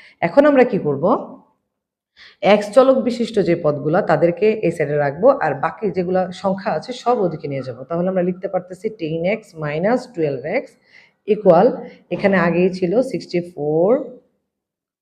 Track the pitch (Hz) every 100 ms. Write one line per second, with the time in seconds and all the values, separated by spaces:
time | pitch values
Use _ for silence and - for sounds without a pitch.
0 | - _ 170 262 294 269 240 185 147 139
1 | 170 285 - - _ _ _ _ _ _
2 | _ _ - _ 190 208 208 269 262 247
3 | 226 233 226 208 170 170 151 143 143 175
4 | 214 151 170 170 214 214 170 165 143 147
5 | 143 151 233 - 160 139 165 - 208 180
6 | 180 185 180 185 196 190 220 160 - 254
7 | - 240 180 156 147 135 127 120 131 170
8 | 180 185 180 180 190 185 180 180 220 214
9 | 160 165 175 214 - 160 151 151 196 247
10 | - 170 151 135 147 226 - _ _ -
11 | _ _ - 214 190 165 233 - - -
12 | - 175 202 190 170 170 180 185 180 202
13 | 170 170 - 175 175 - 147 156 185 269
14 | - - _ _ _ _ _ _ _ _